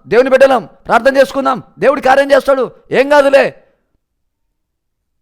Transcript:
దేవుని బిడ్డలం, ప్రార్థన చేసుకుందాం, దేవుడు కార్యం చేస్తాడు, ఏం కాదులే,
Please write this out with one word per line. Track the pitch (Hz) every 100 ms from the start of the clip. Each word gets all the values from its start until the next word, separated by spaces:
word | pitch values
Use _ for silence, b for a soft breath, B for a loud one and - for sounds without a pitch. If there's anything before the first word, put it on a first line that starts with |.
| 131
దేవుని | 220 262
బిడ్డలం, | 254 269 247 156 _ -
ప్రార్థన | 226 247 269
చేసుకుందాం, | 262 277 269 240 - -
దేవుడు | 226 294
కార్యం | - 269 277
చేస్తాడు, | 277 - 269 202 - -
ఏం | 214 277
కాదులే, | 294 277 269 190 - _ _ _ _ _ _ _ _ _ _ _ _ _ _ _ _